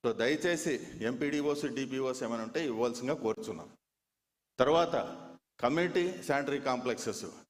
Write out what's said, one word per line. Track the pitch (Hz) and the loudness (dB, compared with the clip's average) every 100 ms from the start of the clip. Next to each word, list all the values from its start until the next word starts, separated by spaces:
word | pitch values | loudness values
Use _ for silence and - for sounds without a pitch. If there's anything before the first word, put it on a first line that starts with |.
| 120 | 0
So, | |
దయచేసి | 107 113 156 170 170 170 127 - 85 | 2 2 2 2 0 0 -2 -4 -4
ఎంపీడీఓస్, | 110 123 147 147 147 147 143 | -2 0 0 0 0 0 -2
డీపీఓస్ | 123 131 131 131 127 | -2 -4 -2 -2 -2
ఏమైనా | 120 117 | -2 -4
ఉంటే | 110 147 | -4 -2
ఇవ్వాల్సిందిగా | 156 113 120 120 127 | -2 2 0 0 -2
కోరుచున్నాం. | 156 117 107 110 92 76 - _ _ _ _ _ _ _ - | 0 0 -2 -4 -8 -10 -20 _ _ _ _ _ _ _ 2
తర్వాత, | 131 160 165 123 98 - - - _ - | 6 6 4 0 -2 -8 -14 -18 _ 0
కమ్యూనిటీ | 120 156 175 185 180 185 - | 2 4 2 2 0 -2 0
శానిటరీ | 143 139 139 | 0 0 -2
కాంప్లెక్సెస్. | 139 127 127 113 - 101 95 - - | 0 0 0 -2 -2 -4 -8 -12 -20